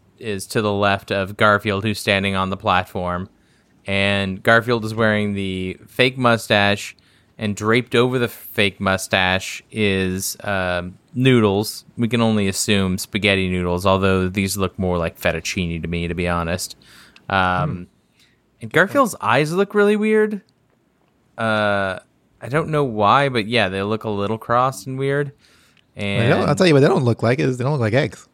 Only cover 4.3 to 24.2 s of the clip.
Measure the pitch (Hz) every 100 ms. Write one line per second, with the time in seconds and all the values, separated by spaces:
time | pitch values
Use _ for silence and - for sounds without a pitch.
4.3 | 95 - 117 113 117 110 110 110 107 104
5.3 | 101 95 92 92 - - - 127 131 123
6.3 | 113 - 104 101 104 - - _ _ _
7.3 | - 107 101 107 120 120 120 127 127 117
8.3 | - - - 101 - 98 95 - 98 92
9.3 | 92 - - - 113 104 95 95 92 -
10.3 | - 107 98 90 87 90 95 _ 123 131
11.3 | 123 107 98 110 - - - 117 120 113
12.3 | 107 98 - - 101 95 95 - 104 101
13.3 | 95 92 92 90 90 98 95 95 95 92
14.3 | 98 95 98 92 - 92 90 82 - 87
15.3 | 80 - 98 85 85 82 85 85 85 87
16.3 | 85 82 92 - - - - - - -
17.3 | 95 92 90 87 87 90 _ _ _ _
18.3 | _ _ - 110 151 190 285 240 - 101
19.3 | 127 151 175 202 208 202 214 220 214 214
20.3 | 208 _ _ _ _ _ _ _ _ _
21.3 | - 113 107 104 101 95 90 - _ _
22.3 | - 113 147 156 151 139 107 101 131 139
23.3 | 120 104 120 95 98 101 110 113 101